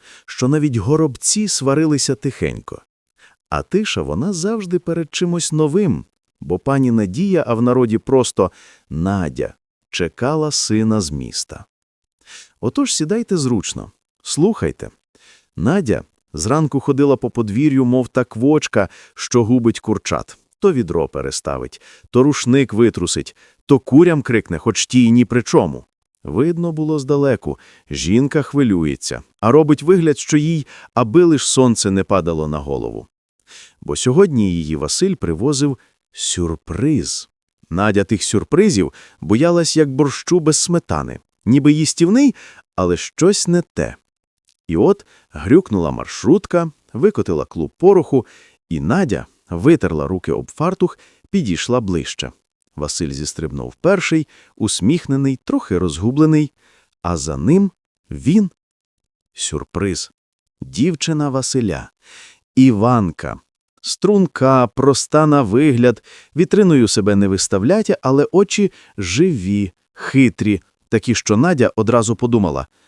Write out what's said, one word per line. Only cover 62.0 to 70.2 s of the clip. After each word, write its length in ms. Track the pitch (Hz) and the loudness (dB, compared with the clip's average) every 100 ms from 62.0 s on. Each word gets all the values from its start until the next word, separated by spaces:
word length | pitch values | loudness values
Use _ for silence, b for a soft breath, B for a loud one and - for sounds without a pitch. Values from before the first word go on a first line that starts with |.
| B B B B _ - | B B B B _ 4
Іванка. 840 | 131 104 117 120 92 - 67 53 _ _ _ _ | 4 6 2 2 0 -4 -10 -12 _ _ _ _
Струнка, 840 | - - 185 208 180 - 131 131 120 | -12 -2 2 2 2 0 2 4 2
проста 580 | - 135 127 - 151 156 | 0 2 2 2 2 4
на 160 | 143 | 2
вигляд, 600 | 110 117 151 120 123 113 b b b 139 | 2 2 2 4 2 2 b b b -2
вітриною 520 | 180 185 190 147 110 | 2 4 6 6 4
себе 280 | - 101 101 | 2 2 2
не 120 | 101 | 2
виставляє, 680 | 95 - 98 113 208 208 185 | 0 -2 0 2 0 0 -2
але 260 | 131 139 147 | 0 2 2
очі 400 | 185 202 - 196 b b b | 2 2 0 -2 b b b
живі, 760 | 90 104 185 131 90 101 95 - _ | -4 0 0 0 -2 -2 -2 -8 _
хитрі, 680 | - - 135 | -16 -2 2